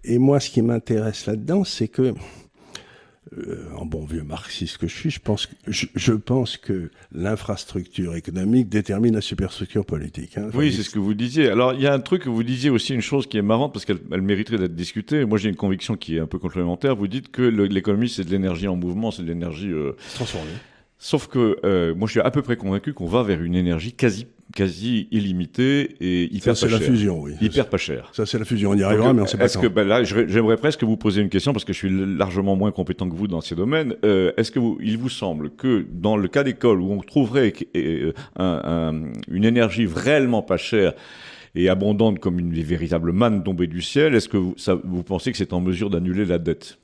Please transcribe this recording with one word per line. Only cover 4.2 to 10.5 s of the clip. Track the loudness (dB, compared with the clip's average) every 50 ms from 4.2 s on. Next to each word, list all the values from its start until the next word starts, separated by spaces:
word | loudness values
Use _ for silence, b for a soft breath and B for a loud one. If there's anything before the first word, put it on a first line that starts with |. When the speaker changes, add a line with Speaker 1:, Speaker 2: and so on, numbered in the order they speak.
| -8
Speaker 1:
marxiste | -8 -10 -12 -12 -12 -10 -8 -8 -8 -6 -6
que | -6 -6
je | -6
suis, | -4 -6 -6
je | -6 -4
pense | _ -4 -2 -2 -4 -8
que, | -10 _ _ -8
je, | -6 -6 -6 -6 _
je | -2 0 2 0
pense | 0 0 0 0 0 0 -2 -6
que | -12 -6 -6 -6 -4 -4 -8 b b b b
l'infrastructure | -8 -4 -2 -2 -2 -4 -4 -6 -8 -8 -8 -8 -8 -8 -8 -6 _ -4 -4 -4 -4
économique | -8 -8 -6 -6 -2 0 2 4 4 2 2
détermine | 0 -2 0 0 -2 2 2 2 2
la | 2
superstructure | -2 -4 -4 -4 -4 -4 -4 -8 -10 -4 -2 -4 -2
politique, | -2 -6 -6 -6 -10 -12 -12 -14 -10 -8 -8
hein. | -8
Enfin, | -4